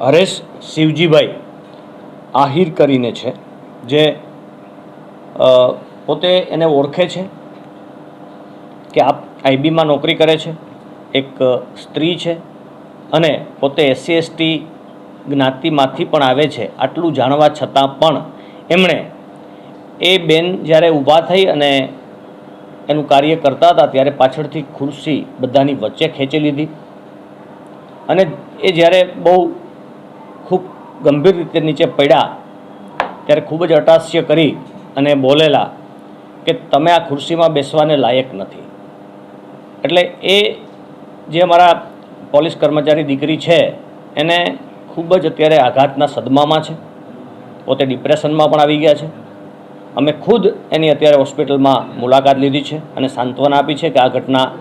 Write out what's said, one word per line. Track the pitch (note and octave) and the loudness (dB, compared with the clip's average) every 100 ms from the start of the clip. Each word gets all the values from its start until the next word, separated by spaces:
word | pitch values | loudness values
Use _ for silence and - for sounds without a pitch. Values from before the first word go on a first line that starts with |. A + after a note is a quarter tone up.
હરેશ | B2 D#3 F#3 - - - | 2 2 2 -4 -14 -20
શિવજીભાઈ | - D#3+ D#3 D3 E3+ D3+ A#2 - - - - - - - - - - B2+ | -12 -2 -2 0 2 4 2 -6 -18 -20 -20 -20 -20 -20 -20 -20 -6 -2
આહિર | C#3 D3 F3+ | 0 0 -2
કરીને | D#3+ C#3+ C3 A#2+ | 2 2 2 -2
છે, | - A#2+ - - - - - A#2+ | -6 -10 -10 -18 -20 -20 -20 -4
જે, | D3 D3+ - - - - - - - - - - - - - | 0 0 -2 -14 -20 -20 -20 -20 -20 -20 -20 -20 -20 -18 0
અ, | B2+ B2+ B2+ - - - - | 4 4 2 -2 -14 -14 -8
પોતે | D3 F3+ | -4 0
એને | F#3 F3+ D#3 E3 | 0 -2 -2 0
ઓળખે | C#3+ C#3 D#3+ F3 | 0 0 -2 -4
છે | F3 F#3+ - - - - - - - - - - - - - - - - | -4 -12 -16 -20 -20 -20 -20 -20 -20 -20 -20 -20 -20 -20 -20 -20 -20 -6
કે | D3+ | 0
આ | C3+ - - - C3+ | 0 -2 -10 -4 -2
આઈબીમાં | C3+ D#3 D#3+ D3+ | 0 0 0 0
નોકરી | C#3 D#3 D#3+ | 0 -2 0
કરે | D#3+ D#3+ | 0 0
છે, | E3 D#3+ - - - - - | -4 -14 -18 -20 -20 -20 -6
એક | C3+ C3+ - C3 A#2+ - - | -6 -6 -2 -2 -2 -6 -18
સ્ત્રી | - D3 D#3+ E3 | -12 -6 -4 -4
છે | E3+ E3+ - - - - - - - | -6 -8 -12 -20 -20 -20 -20 -20 -4
અને | D#3 D#3+ B2 - - | 0 0 -2 -8 -6
પોતે | C#3 C#3 | -4 0
એસ | C#3+ C3 | 0 0
સી | - | -2
એસ | E3 E3 - | -2 -2 -4
ટી | D#3+ D#3 - - - - - - - | -4 -4 -8 -20 -20 -20 -20 -18 -6
જ્ઞાતિમાંથી | C3 C3 C3 E3 D3 C3+ - D#3+ | -2 -2 -2 -2 0 0 -2 -4
પણ | D#3 | 0
આવે | C3 C3 D3+ | 0 0 -2
છે, | B2+ G2+ - | -4 -12 -6
આટલું | C3 D#3+ E3+ | -6 -4 -4
જાણવા | C3 B2 D3 D3+ | -2 0 2 2
છતાં | - B2+ C#3 C#3 C#3 | 0 -2 0 -2 0
પણ | D#3+ C#3 - - - - - | 0 0 -6 -18 -20 -20 -2
એમણે | F3 F3+ B2 - - - - - - - - - - | 0 2 0 -6 -18 -20 -20 -20 -20 -20 -20 -20 -4
એ | E3+ F#3 | 0 2
બેન | E3 D#3+ F3 F#3+ | 2 0 0 -4
જ્યારે | D#3+ D#3+ E3 | 0 2 4
ઊભા | D#3 C#3 D#3+ | 2 2 2
થઈ | E3 F#3 F#3 | 2 2 2
અને | D3 C#3+ C#3 - - - - - - - - - - - | 2 0 0 -2 -10 -20 -20 -20 -20 -20 -20 -20 -14 -6
એનું | D3+ C3+ | -4 2
કાર્ય | C#3+ D3 D#3+ | 2 2 0
કરતા | C#3+ B2+ E3+ | 0 2 4
હતા, | E3 C#3+ | 4 2
ત્યારે | C3 C3+ | 2 0
પાછળથી | C3+ C3 D#3 C#3+ D#3+ | 2 0 0 -8 -8
ખુરશી | C#3 - C#3 - D#3+ B2 - - | -12 -10 -10 -8 -6 -6 -6 -8
બધાની | B2+ C#3 C#3+ | -2 0 0
વચ્ચે | B2 G#2 - D#3 | -2 -6 -4 -6
ખેંચી | - C3+ D#3 | -4 -4 -2
લીધી | D3 C#3 D#3 - - - - - - - - - - - - - - | -2 -2 -6 -10 -20 -20 -20 -20 -20 -20 -20 -20 -20 -20 -20 -16 -2
અને | E3+ G3 - - - | 0 0 -4 -16 -4
એ | - | -2
જ્યારે | E3 E3 F#3 F3+ F3+ | 2 4 4 2 0
બહુ | E3+ F3+ F3 - - - - - - - - - - | 2 4 2 -6 -16 -20 -20 -20 -20 -20 -20 -20 -6
ખૂબ | F#3 - - - - | -6 -6 -18 -20 -4
ગંભીર | C#3+ C#3+ E3+ F3 | 0 2 2 0
રીતે | D#3+ E3 | -4 -4
નીચે | D#3 D3 E3 | -4 -2 -2
પડ્યા, | - C#3+ D3+ A2+ - - - - - - - - - - | 0 2 2 2 -6 -20 -20 -20 -20 -12 -10 -10 -10 -2
ત્યારે | D3+ | -2
ખૂબ | D3+ D#3 F3 | -2 -6 0
જ | |
અટ્ટહાસ્ય | E3 - D#3+ D#3+ E3 | 2 4 2 2 -4
કરી | E3 D#3 C#3+ E2 - - - C3+ | 0 2 2 -2 -12 -20 -12 -4
અને | C#3+ C#3 | 0 2
બોલેલા | C3 D3 D#3 C3 G2+ - - - - - - - - | 2 4 4 2 -2 -8 -20 -20 -20 -20 -20 -8 -4
કે | |
"તમે | E3 - C#3 E3 | -4 -2 0 2
આ | E3+ - | 2 0
ખુરશીમાં | C#3 - E3 E3 | -8 -4 0 2
બેસવાને | D3 C3 D#3 D3+ C#3+ | 0 -2 0 0 0
લાયક | A#2 C3 B2+ | 0 0 -2
નથી." | G2 F#2+ - - - - - - - - - - - - - | -10 -14 -16 -20 -20 -20 -20 -20 -20 -20 -20 -20 -20 -20 -8
એટલે | - F3 | -2 0
એ | F3 - E3+ G3+ G#3 - - - - - - - - | -2 -4 0 2 2 -4 -16 -20 -20 -20 -20 -20 -6
જે | D#3+ | 0
અમારા | F3 E3+ F3 E3 - - - - - | 4 6 6 4 -4 -20 -20 -20 -2
પોલીસ | D3 E3 E3 | 0 0 -2
કર્મચારી | D3+ D3+ D3 D3+ | -2 0 0 0
દીકરી | C#3+ C3+ D3 D3+ | 0 -4 -2 -4
છે, | D#3+ E3 G2+ - - - - - | 0 2 2 -4 -18 -20 -10 -4
એને | D#3+ F3 F3+ - - - - | 0 0 -2 -6 -16 -20 -14
ખૂબ | - E3+ F#3 | -12 0 0
જ | D#3 | 0
અત્યારે | D#3 D#3 D#3 | 0 4 4
આઘાતના | B2 B2+ C#3+ C3+ C#3+ | 4 2 0 0 -2
સદમામાં | - A#2 C3+ D3 D#3 | -2 0 2 2 0
છે, | D#3 D#3+ - - - - - - - - - | -2 -12 -16 -20 -20 -20 -20 -20 -20 -16 -6
પોતે | C3 C3 | -2 -2
ડિપ્રેશનમાં | B2+ C3+ D3 D3+ D#3 D3+ | -4 -2 -2 0 0 2
પણ | D3+ | 2
આવી | D3 D3+ | 2 2
ગયા | D#3 | 2
છે. | D3 D#3+ - - - - - - - - B2 | 2 -2 -14 -20 -20 -20 -20 -20 -20 -12 -4
અમે | D3 | -2
ખુદ | D3 - G#3+ F3+ - - | -2 0 2 2 -4 -4
એની | D#3 D#3+ | 0 0
અત્યારે | D3 D3+ C#3+ | 2 4 4
હોસ્પિટલમાં | C3+ - C#3 C#3 C3+ B2+ - - | 2 -4 -2 2 2 2 -2 -8
મુલાકાત | B2 C3 C3+ C3+ | 2 2 4 2
લીધી | C#3 C#3 | 0 -2
છે | C3+ D#3 | -6 -10
અને | - - C3 | -10 -8 -6
સાંત્વના | A#2+ B2+ B2+ C#3+ C#3+ | -4 -6 -2 0 2
આપી | C#3 C#3+ | 0 -4
છે | E3 | 0
કે | C3 | 2
આ | B2+ | 2
ઘટના | B2+ C3 C3 C3 - | 0 -2 0 -2 -6